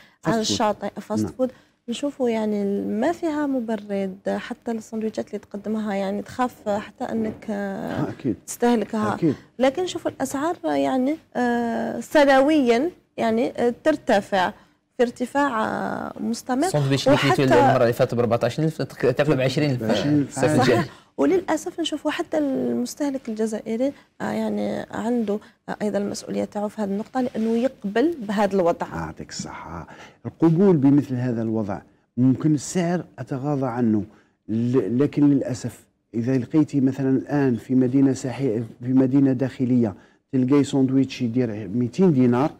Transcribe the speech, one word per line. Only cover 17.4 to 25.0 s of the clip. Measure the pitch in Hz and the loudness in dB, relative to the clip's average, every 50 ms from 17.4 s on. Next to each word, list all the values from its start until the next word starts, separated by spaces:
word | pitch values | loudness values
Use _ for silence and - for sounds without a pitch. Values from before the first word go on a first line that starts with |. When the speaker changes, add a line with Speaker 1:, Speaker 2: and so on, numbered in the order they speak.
| 139 | 4
Speaker 2:
وحتى | 131 - 120 - - | 4 4 6 6 4
Speaker 3:
المرة | - 127 123 | 4 4 4
اللي | 117 117 | 2 4
فاتت | - 131 - 127 | 2 0 0 2
بأربعتاش | 113 123 107 117 117 - 120 - - | 0 2 2 2 2 0 -2 0 0
ألف، | 156 160 156 - | -2 -2 -2 -4
تاك-، | 139 - - - - 123 - | -6 -8 -4 0 0 0 2
تاكله | - 143 151 147 | 2 2 2 2
بعشرين | 131 127 131 - 151 151 147 | 2 2 0 0 0 0 0
ألف. | 131 120 113 | 0 0 0
Speaker 1:
بعشرين | 107 - - - 143 147 | 0 0 0 2 2 2
ألف. | 147 139 - | 2 0 0
Speaker 3:
الصيف | - 131 131 151 151 151 | -2 0 0 2 2 2
الجاي. | - 180 190 | 4 4 2
Speaker 2:
صحيح. | 175 156 - - - _ _ _ | 2 0 -4 -8 -18 _ _ _
وللأسف | - 277 285 370 349 - - 320 302 - 359 - - | 0 2 2 2 2 0 0 -2 -2 -4 -8 -6 -6
نشوفوا | 320 - - 285 - 302 | -6 -6 -6 -4 -4 -4
حتى | 294 - 330 - - | -4 -4 -6 -4 -2
المستهلك | 311 294 277 262 254 254 240 240 233 247 240 - - 302 285 269 262 - 233 | -2 -2 -2 -2 -2 -2 -2 -2 -2 -4 -6 -6 -4 -4 -4 -4 -6 -8 -8
الجزائري، | 220 214 220 220 220 208 - 220 226 226 262 277 277 - _ _ _ _ | -4 -4 -4 -4 -4 -6 -6 -6 -4 -2 -2 -2 -4 -6 _ _ _ _
آه، | - 220 | -6 -4
يعني، | 220 220 220 220 208 208 208 208 208 - - - | -4 -2 -2 -2 -2 -2 -4 -4 -4 -6 -8 -8
عنده، | - - | -8 -6